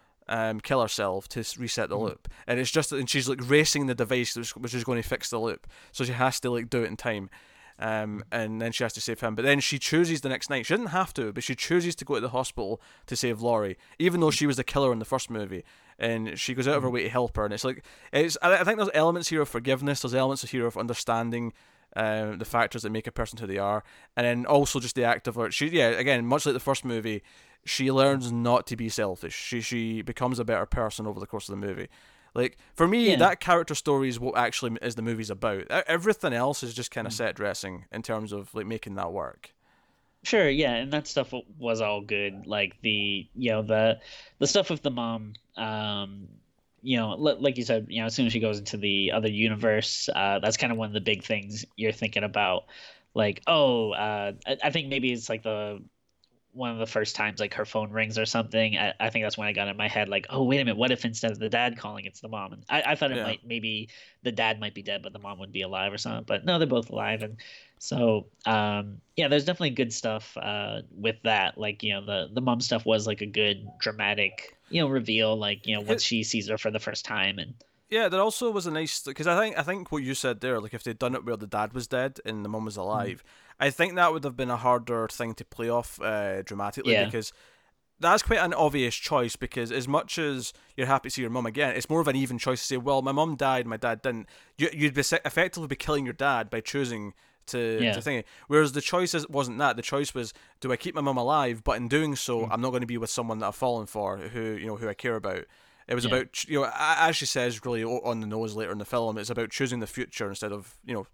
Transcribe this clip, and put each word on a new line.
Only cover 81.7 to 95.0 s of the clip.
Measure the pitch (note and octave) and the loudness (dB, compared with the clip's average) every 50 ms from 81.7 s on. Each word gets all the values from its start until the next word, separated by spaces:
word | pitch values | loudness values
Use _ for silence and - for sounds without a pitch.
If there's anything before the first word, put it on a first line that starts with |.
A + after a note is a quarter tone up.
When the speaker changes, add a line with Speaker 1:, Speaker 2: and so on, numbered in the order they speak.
| A2+ | -4
Speaker 1:
was | B2+ A#2 | -6 -6
dead | - - B2 B2+ C3+ C3+ - - | -2 -2 0 0 -2 -4 -8 -8
and | A2 A2 G#2+ G#2 | -8 -6 -6 -6
the | G#2 | -6
mum | G#2+ A2 A2 | -4 -4 -6
was | A2 G2+ G2+ F#2 G2 | -6 -6 -4 -4 -2
Speaker 2:
Mm-hmm. | G#2+ G#2+ G2+ G2+ | -2 -2 -2 -4
Speaker 1:
alive, | F#2 - - - - - - - - - | -6 -10 -14 -20 -20 -20 -20 -12 -4 0
I | C3+ C#3+ | 0 2
think | C3+ - E3+ F#3+ F3+ | 2 2 2 2 4
that | F3+ F3 E3+ | 6 6 6
would | D#3+ D#3+ C#3 | 6 2 -2
have | C#3+ B2 | -4 -4
been | B2 C3 B2 | -2 -2 0
a | B2 | 0
harder | A#2 A#2 B2+ B2 A#2+ A#2 A#2+ A#2+ A#2 A2+ A2 | 2 4 4 4 4 4 0 0 0 0 -2
thing | - - A#2+ A2+ A2 | -2 -4 -4 -4 -6
to | - A2+ | -8 -12
play | - - - A#2 A#2 | -12 -8 -4 -2 0
off, | A#2 A#2+ A#2 - - - | 2 0 0 -2 -6 -4
uh, | - A2 A2 G#2 G2+ G2 F#2+ F#2+ | -2 -2 0 0 0 -2 -2 -4
dramatically | F#2+ - G#2+ G2+ G2+ G2+ - C#3+ - A#2+ | -4 -6 -6 -4 -4 -4 -4 -2 2 2
Speaker 2:
Yeah. | A2+ G#2 G2 | 4 4 4
Speaker 1:
because | G#2 A2 A2+ G#2+ - - - - - _ _ _ _ _ _ _ _ _ - | 2 0 -4 -6 -6 -10 -16 -20 -20 _ _ _ _ _ _ _ _ _ 2
that's | D#3 E3 F#3+ G#3+ | 4 6 6 6
quite | - - A#3 G3+ | 6 4 4 4
an | F3 F3 - | 4 2 4
obvious | - D#3+ D3+ C#3+ C#3+ B2+ A#2+ - | 4 4 4 4 2 2 0 0
choice, | - - - D#3 C3+ B2 A#2 - | -2 -2 2 2 2 2 0 -2
because | - B2+ A#2+ - C3 A#2 A2+ | -6 -8 -6 -4 -4 -4 -2
as | A#2+ C3 B2 C3 | -2 -4 0 2
much | C#3+ D#3 - - - E3+ | 2 2 0 0 -4 -2
as | D#3+ D3 C#3 B2+ A#2 - - - _ _ _ | -2 -2 -2 -4 -6 -8 -10 -14 _ _ _
you're | - B2+ B2+ | -2 2 4
happy | C3+ C3 - C3 | 4 2 2 0
to | - | -4
see | - | -4
your | B2+ A2+ | -2 -2
mum | A#2 B2+ A#2+ | -2 -2 -2
again, | A2+ G#2+ C3 D3 C3+ A#2 | -2 0 0 0 2 0
it's | B2 - - | 0 0 2
more | D#3 E3 | 2 2
of | D#3+ D3 | 4 4
an | C3 | 2
even | C3+ C3+ B2+ B2+ A#2 | 2 2 0 -2 -2
choice | - C3+ B2+ A#2+ | 0 0 0 0
to | - | 0
say, | - C3+ B2+ | -2 -2 -2
"Well, | A#2+ C#3 C#3 C3+ | 0 2 2 2
my | C3 C3+ | 2 2
mum | C3+ C#3+ D#3 E3 D3+ | 2 2 2 2 2
died, | B2+ C#3+ C3+ C3 B2+ B2 | 2 2 2 2 2 0
my | A#2 A2+ G#2+ | -2 -4 -2
dad | - A#2+ A2+ G#2+ | 0 -2 -2 0
didn't." | - C3+ A#2+ A2+ G2+ - - - - _ _ - | -2 -2 -2 -4 -6 -12 -18 -20 -20 _ _ -2
You, | C#3+ E3+ | -2 0
you'd | - D3+ D3 D3 B2+ | 0 2 2 2 2
be | D3 | 2